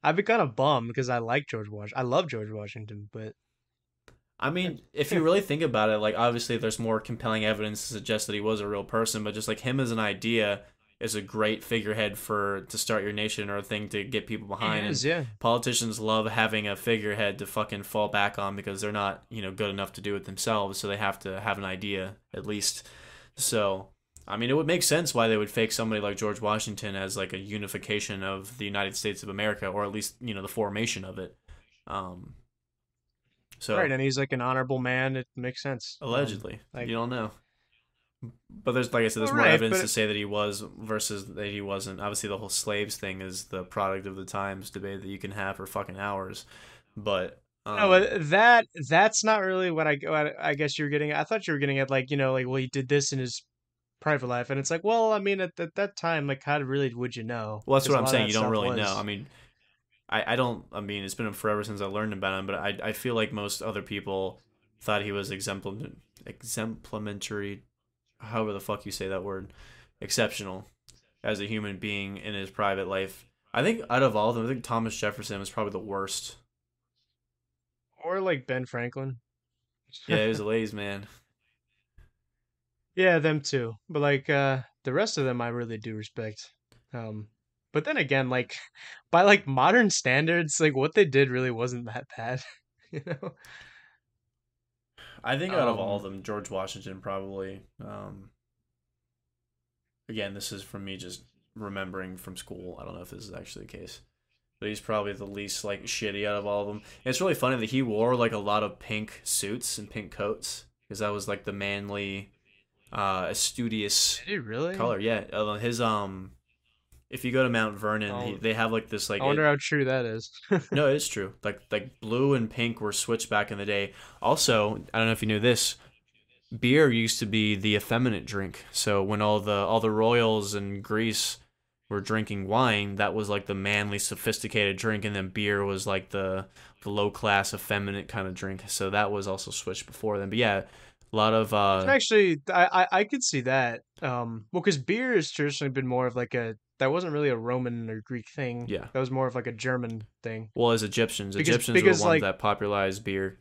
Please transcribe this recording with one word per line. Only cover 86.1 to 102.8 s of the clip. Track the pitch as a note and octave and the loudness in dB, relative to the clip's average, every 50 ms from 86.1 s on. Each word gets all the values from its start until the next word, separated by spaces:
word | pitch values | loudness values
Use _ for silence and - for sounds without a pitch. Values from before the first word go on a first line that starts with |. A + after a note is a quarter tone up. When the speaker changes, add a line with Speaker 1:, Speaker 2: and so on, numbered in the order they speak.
| _ - A2+ A2 G#2 - - - _ _ _ _ _ _ _ _ - | _ -8 -8 -8 -8 -12 -18 -20 _ _ _ _ _ _ _ _ -10
Speaker 1:
Um, | A#2+ A#2 A2 G#2+ G#2+ G#2+ G#2+ _ _ _ _ _ _ _ _ | -10 -8 -8 -8 -10 -10 -12 _ _ _ _ _ _ _ _
but | - D3+ D#3 | -2 -2 0
then | D4 D#4 C4+ | 0 0 0
again, | E3+ B2+ C#3 C3+ C3 B2+ | 2 4 4 4 4 4
like, | B2+ B2+ B2 - - - - - _ - - | 2 0 0 -2 -6 -14 -14 -16 _ -20 -20
<laughs> | - - - _ _ | -18 -18 -20 _ _
by, | - E3+ F#3 | 6 8 10
like, | G3+ G3+ G3 - C#3 | 10 8 8 6 0
modern | C3+ C3 B2+ E3 G3+ B3 A#3 G3+ | 2 4 6 8 8 8 6 6
standards, | - - - C3 B2+ C#3 D#3 D#3+ E3+ E3+ E3+ D3+ - - | 4 2 2 4 4 4 4 4 4 2 2 0 2 4
like, | E3 D#3 C#3 | 4 4 4
what | C3+ C3+ D#3 - | 4 0 4 6
they | A3 G3+ | 6 6
did | D#3 C3 C3+ C#3 C3 | 8 8 6 6 6
really | B2 B2 B2+ C3 | 4 0 0 0
wasn't | A#2+ A2+ A#2+ B2+ B2 B2 A#2+ | 0 0 -2 -2 -2 -4 -6
that | A#2 A2 B2 C3 _ - - | -8 -8 -10 -10 _ -10 -8
bad, | A2+ A#2 B2+ B2+ - - - - _ _ | -4 -4 -4 -4 -6 -12 -20 -20 _ _
<laughs> | _ _ _ _ | _ _ _ _
you | - D3+ C#3 | -12 -10 -8
know? | F3+ D#3 C#3 - F#3 - _ - - - - - - - - - _ _ _ _ _ _ _ _ _ _ _ _ _ _ _ _ _ _ _ _ _ _ - - - - - - | -8 -8 -8 -8 -12 -12 _ -20 -20 -20 -20 -20 -20 -20 -20 -20 _ _ _ _ _ _ _ _ _ _ _ _ _ _ _ _ _ _ _ _ _ _ -20 -20 -20 -20 -10 -2
Speaker 2:
I | - C3 C#3 | -2 0 0
think | E3+ F#3+ - | 0 0 2
out | F3 C3+ A#2+ | 2 4 4
of | A2+ G#2 | 2 2
all | F#2+ G2 G2+ | 0 0 -2
of | G2+ G2 | -2 -4
Speaker 1:
Um, | F#2+ | -6
Speaker 2:
them, | G2 F#2+ F#2 | -10 -10 -8
George | - G#2+ G#2 G2 - | -6 -6 -6 -6 -4
Washington | - F#2+ F#2+ F#2+ - G2+ F#2+ - F#2+ F#2+ | -4 -4 -4 -4 -8 -12 -12 -14 -14 -10
probably, | F#2 G2+ G2 G2 G2 G2 G2 G2 F#2+ F#2+ F#2+ G2 - _ _ _ - | -8 -6 -6 -6 -6 -8 -8 -8 -8 -8 -10 -14 -18 _ _ _ -14
um, | G#2+ G#2 G#2 G2+ G2 G2 G2 F#2+ G2+ _ _ _ _ _ _ _ _ _ _ _ _ _ _ _ _ _ _ _ _ _ _ _ _ _ _ _ _ _ _ _ _ _ _ _ - | -14 -12 -12 -12 -14 -14 -16 -20 -20 _ _ _ _ _ _ _ _ _ _ _ _ _ _ _ _ _ _ _ _ _ _ _ _ _ _ _ _ _ _ _ _ _ _ _ -10
again, | A#2+ A2 G2+ G2+ G2 | -6 -4 -4 -4 -6
this | G2+ G2 - | -8 -8 -8
is | G#2 G2 G2 | -8 -10 -12
from | - - G2+ G2 | -12 -12 -12 -10
me | G2 F#2+ F#2 | -8 -10 -10
just | F#2 F2+ F2+ - - _ _ _ _ _ _ | -10 -12 -14 -14 -18 _ _ _ _ _ _
remembering | A2 G#2+ G2+ G2 G2 F#2+ F#2 F#2 F#2+ F#2 F#2 F#2 F2+ | -12 -10 -8 -6 -6 -6 -6 -6 -8 -8 -8 -12 -14
from | - - F#2 | -14 -14 -14
school. | F2+ - - F#2+ - F2+ F2+ F2 | -14 -14 -14 -14 -12 -12 -12 -12
I | - | -12